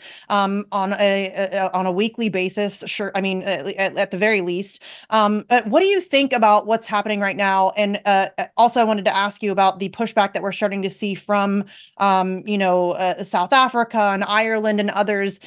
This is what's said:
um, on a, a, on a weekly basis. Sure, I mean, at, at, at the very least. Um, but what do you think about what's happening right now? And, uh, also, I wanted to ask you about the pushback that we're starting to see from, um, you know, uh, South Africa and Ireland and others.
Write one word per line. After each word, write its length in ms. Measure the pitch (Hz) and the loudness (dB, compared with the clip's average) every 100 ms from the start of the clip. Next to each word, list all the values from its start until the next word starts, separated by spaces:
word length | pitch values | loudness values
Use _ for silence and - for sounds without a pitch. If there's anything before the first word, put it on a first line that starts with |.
| - - - | -18 -18 -2
um, 340 | 208 196 202 - | 0 0 -2 -4
on 220 | 202 190 | -4 -4
a, 360 | 196 202 196 190 | 0 2 2 -2
a, 360 | 180 190 190 190 | -4 -4 -2 -2
on 100 | 185 | -2
a 80 | 185 | -2
weekly 380 | 180 220 226 220 | 0 -2 -2 -2
basis. 520 | 185 185 214 202 - 170 | -2 -4 -2 -4 -6 -8
Sure, 260 | - 196 | -6 -4
I 60 | 196 | -4
mean, 220 | 190 185 | -2 -4
at, 240 | 196 175 185 | -4 -4 -6
at, 300 | 190 190 - | -4 -4 -2
at 120 | 196 | -4
the 60 | 185 | 0
very 240 | 214 208 | 0 2
least. 420 | 175 175 202 - - - - | 0 -4 -6 -12 -18 -20 0
Um, 340 | 220 208 208 - | 2 4 0 2
but 160 | 240 220 | 0 4
what 140 | 285 | 2
do 60 | 392 | 4
you 140 | 392 | 2
think 320 | 359 277 269 | 2 0 2
about 340 | 247 220 208 202 | 4 4 4 4
what's 200 | 226 220 | -2 0
happening 340 | 214 208 208 | -4 -2 -2
right 160 | 196 175 | -2 0
now? 360 | 196 190 190 208 | 0 2 2 2
And, 240 | 208 202 208 | -2 0 2
uh, 220 | 196 196 - 180 - | 2 2 -4 -4 2
also, 240 | 233 247 | 4 4
I 40 | |
wanted 200 | 220 208 | 2 2
to 100 | 190 | 0
ask 280 | 165 202 - | 0 -2 -2
you 100 | 208 | -2
about 280 | 190 190 190 | 2 2 2
the 100 | 190 | -6
pushback 420 | - 226 220 196 | -4 -2 0 0
that 100 | 175 | -2
we're 100 | 190 | -6
starting 280 | 175 208 196 | -2 -2 -2
to 80 | 190 | -6
see 240 | - 208 | -4 -6
from, 520 | 185 - 208 196 202 196 - - - | -6 -2 0 2 0 -4 -12 -20 -2
um, 440 | 196 190 185 185 208 | 2 2 0 -4 -4
you 100 | 208 | 0
know, 360 | 185 180 175 | 2 2 0
uh, 300 | 165 185 175 | 0 -2 -4
South 300 | 196 202 180 | -4 -2 2
Africa 600 | 269 254 240 233 226 202 | 2 4 0 -2 0 0
and 100 | 196 | 0
Ireland 560 | 196 208 226 220 214 208 | 0 0 2 0 0 0
and 80 | 208 | 0
others. 500 | 202 208 202 196 190 | 0 0 0 -4 -6